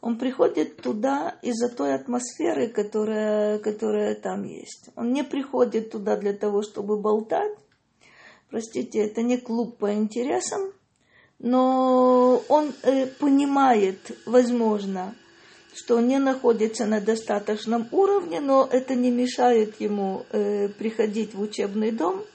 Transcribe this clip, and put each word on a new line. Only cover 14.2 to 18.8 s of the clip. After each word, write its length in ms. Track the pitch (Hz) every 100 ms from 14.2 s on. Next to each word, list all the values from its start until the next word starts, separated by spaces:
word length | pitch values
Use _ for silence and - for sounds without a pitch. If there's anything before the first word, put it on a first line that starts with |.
| -
возможно, 880 | 247 240 240 226 208 196 190 185 240 _ _ - - _
что 220 | - - 233
он 120 | 240
не 100 | 269
находится 680 | 269 262 247 220 220 - 214
на 140 | 214
достаточном 880 | 196 226 - 208 208 214 214 233 233
уровне, 500 | 302 392 403 339 311
но 260 | 277 269 262
это 240 | 247